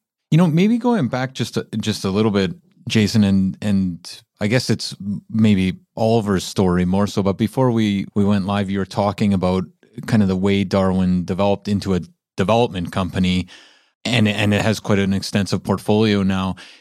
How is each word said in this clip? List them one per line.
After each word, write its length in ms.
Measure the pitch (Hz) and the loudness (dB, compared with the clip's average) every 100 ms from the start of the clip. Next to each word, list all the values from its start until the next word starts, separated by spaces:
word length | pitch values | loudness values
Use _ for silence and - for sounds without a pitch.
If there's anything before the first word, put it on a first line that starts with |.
| _ _ - | _ _ 0
You 60 | 156 | 2
know, 100 | 175 | 4
maybe 300 | 160 214 240 | 2 2 2
going 300 | 240 226 117 | 0 0 -2
back 260 | 127 131 | -4 -6
just 220 | - 117 - | -6 -4 -6
a, 100 | - 113 | -6 -6
just 260 | 104 101 | -4 -2
a 60 | 98 | -2
little 220 | 98 110 | 0 2
bit, 200 | 101 92 - _ _ - | 2 0 -4 _ _ -2
Jason, 340 | 113 98 110 | 2 2 4
and, 340 | 98 98 95 - | 4 4 0 -2
and 600 | 104 98 92 85 - - _ - | -2 0 0 -6 -14 -20 _ -6
I 60 | 104 | 0
guess 220 | 123 - | 0 0
it's 260 | 110 - - 101 92 - | -4 -4 -10 -8 -8 -4
maybe 500 | 110 110 95 92 85 _ - | 2 4 4 2 -4 _ -2
Oliver's 480 | 113 117 104 90 | 2 2 2 -2
story 400 | - - 92 90 | -2 0 2 2
more 240 | 90 98 101 | 2 0 0
so, 160 | 107 | -2
but 140 | 98 92 | -2 0
before 340 | 107 131 127 | -2 0 0
we, 340 | 113 107 98 - 107 | 2 0 -2 -2 0
we 100 | 101 | 2
went 220 | 101 92 | 0 0
live, 220 | 101 98 | -2 -2
you 100 | 98 | -4
were 60 | 92 | -4
talking 480 | 110 101 104 104 | -2 -2 0 0
about 300 | 98 90 92 87 _ _ - - | 2 0 0 -4 _ _ -12 0
kind 160 | 110 | 2
of 40 | 95 | 2
the 80 | 92 | 2
way 300 | 98 98 95 | 2 0 0
Darwin 580 | 98 95 92 92 90 | 0 2 2 0 0
developed 440 | 87 92 101 101 - | -2 -2 0 0 -2
into 260 | 98 98 | -2 0
a 80 | 90 - _ _ - | -4 -4 _ _ -4
development 560 | 95 117 120 92 82 | 0 2 0 -2 -6
company, 560 | 98 87 95 92 92 90 - - _ _ _ 110 | -4 -4 -2 0 0 -4 -12 -20 _ _ _ -4
and, 240 | 117 104 | 0 0
and 240 | 101 104 | 0 0
it 80 | 101 | 0
has 180 | 110 101 | 0 -2
quite 180 | - 98 | 0 0
an 140 | 98 | 0
extensive 500 | 98 - 101 92 95 | -2 -2 -2 -2 -4
portfolio 600 | - 95 - 107 110 101 | -2 -4 0 2 2 2
now. 320 | 95 95 95 90 - - | 0 0 -4 -6 -12 -20